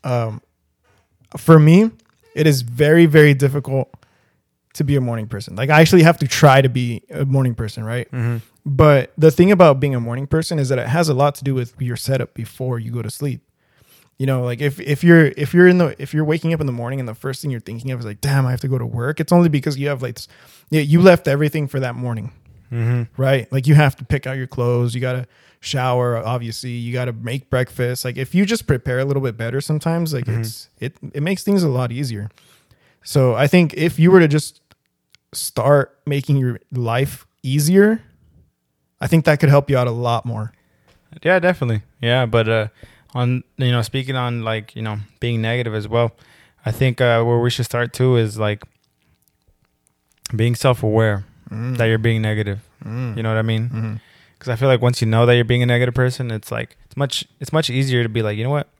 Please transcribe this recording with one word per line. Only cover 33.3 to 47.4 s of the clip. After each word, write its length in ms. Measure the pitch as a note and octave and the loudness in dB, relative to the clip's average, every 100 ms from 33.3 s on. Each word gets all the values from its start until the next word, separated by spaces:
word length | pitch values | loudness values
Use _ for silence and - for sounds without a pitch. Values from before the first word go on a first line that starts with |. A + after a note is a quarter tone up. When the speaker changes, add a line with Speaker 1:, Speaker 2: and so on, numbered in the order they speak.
Speaker 1:
I 120 | A2+ C#3+ | 2 2
think 260 | F3+ E3 | 4 2
if 240 | - E3 C#3 | 0 -4 2
you 120 | E3 | 6
were 100 | F#3+ | 6
to 80 | D#3+ | 6
just 340 | D3+ - _ _ _ _ _ _ _ _ | 2 -4 _ _ _ _ _ _ _ _
start 640 | - - - A#2+ D3 C#3+ _ - | -12 -8 -2 2 2 2 _ -6
making 320 | C#3+ C3+ C#3 | -6 -2 -2
your 200 | B2+ A#2 _ | 0 -6 _
life 540 | B2+ A#2 A#2 C#3 - _ _ | -6 -4 -2 -4 -6 _ _
easier, 600 | C3 C#3 D3 F#3+ G#3 A3+ _ _ _ _ _ _ _ _ _ _ | -4 -2 2 4 4 2 _ _ _ _ _ _ _ _ _ _
I 60 | C3 | 0
think 180 | E3 D#3 | 2 2
that 140 | D3 | 2
could 100 | D3 | 4
help 180 | C#3+ C#3 | 4 2
you 60 | C3 | 0
out 100 | B2 | 0
a 40 | |
lot 320 | A#2 A#2+ A#2 | -2 -2 -4
more. 280 | A#2+ A2+ G#2+ _ _ _ _ _ _ - | -4 -8 -10 _ _ _ _ _ _ -6
Speaker 2:
Yeah, 160 | D#3+ F#3 | 0 2
definitely. 440 | F3 F3+ B2 A2 - _ | 0 -2 -2 -4 -6 _
Yeah, 260 | A#2 B2 A#2+ | -2 0 2
but, 220 | A#2 A2 | 0 0
uh, 200 | A2+ G#2+ _ - _ _ | -2 -4 _ -20 _ _
on, 280 | B2+ B2 B2+ - - | -4 -2 -2 -6 -4
you 160 | B2+ | -2
know, 100 | B2 | 0
speaking 340 | A2+ C3+ C3 C3 | -2 -6 -6 -6
on, 260 | B2 A#2+ | -4 -6
like, 300 | A2+ A2 G#2+ - | -6 -6 -8 -10
you 60 | |
know, 160 | A2 G#2+ G#2 _ | -8 -8 -12 _
being 200 | A#2+ A#2 | -4 -2
negative 320 | A2+ A#2+ A#2 | -2 -4 -4
as 140 | G#2+ G#2 | -6 -4
well, 240 | A#2 A#2 _ _ _ _ _ | -2 -2 _ _ _ _ _
I 60 | - | -8
think, 280 | A2+ C3 A#2 | -2 -2 2
uh, 220 | B2 A#2 | 2 2
where 160 | A#2 | 2
we 120 | A#2+ | 0